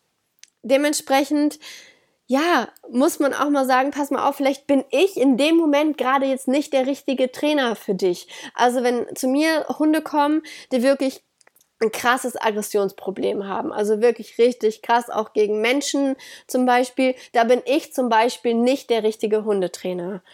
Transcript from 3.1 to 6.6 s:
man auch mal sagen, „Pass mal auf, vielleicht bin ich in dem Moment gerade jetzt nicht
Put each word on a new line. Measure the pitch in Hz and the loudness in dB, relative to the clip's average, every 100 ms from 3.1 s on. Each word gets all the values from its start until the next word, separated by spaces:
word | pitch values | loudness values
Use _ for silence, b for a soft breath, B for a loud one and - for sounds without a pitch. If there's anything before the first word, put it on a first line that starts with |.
| - | 2
man | 285 | -2
auch | - 285 | 0 0
mal | 285 262 | 0 2
sagen, | 254 269 | 2 2
„Pass | 277 285 | -2 -4
mal | 262 - | 0 -2
auf, | 277 | 0
vielleicht | 277 277 - | -2 -2 2
bin | 277 254 | 0 2
ich | 262 381 - | 2 2 2
in | 262 240 | 2 4
dem | 294 330 | 4 4
Moment | 320 285 311 285 | 4 2 2 0
gerade | 254 269 | 0 0
jetzt | 269 262 - | 0 -2 0
nicht | 269 | 0